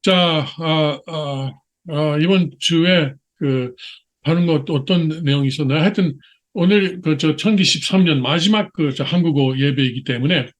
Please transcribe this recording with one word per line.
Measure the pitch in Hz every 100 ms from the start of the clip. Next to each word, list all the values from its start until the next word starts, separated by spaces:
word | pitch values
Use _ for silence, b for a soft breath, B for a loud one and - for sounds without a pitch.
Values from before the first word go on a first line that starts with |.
자, | 208 185 175 156 135 -
아, | 165 160 151 135 -
아, | 160 147 139 135 - _ _ 175
아, | 147 151 147
이번 | 165 190 160 -
주에 | - 165 170 180 143 - _ _
그 | 143 131 127 127 B B _ _
다른 | - 170 175
것 | 156 131
어떤 | 151 135 180 160 156
내용이 | 151 143 139
있었나요? | 135 139 147
하여튼 | 175 202 180 135 b b _
오늘 | 208 175 208 190 180
그 | 160 147
저 | 160 147
천기 | 208 208
십삼 | 190 156 - 190
년 | 180 143
마지막 | 127 160 180 214 -
그 | - 151
저 | 135
한국어 | 135 175 165 143 135 131
예배이기 | 139 139 131 120
때문에 | 135 120 135 175 120 _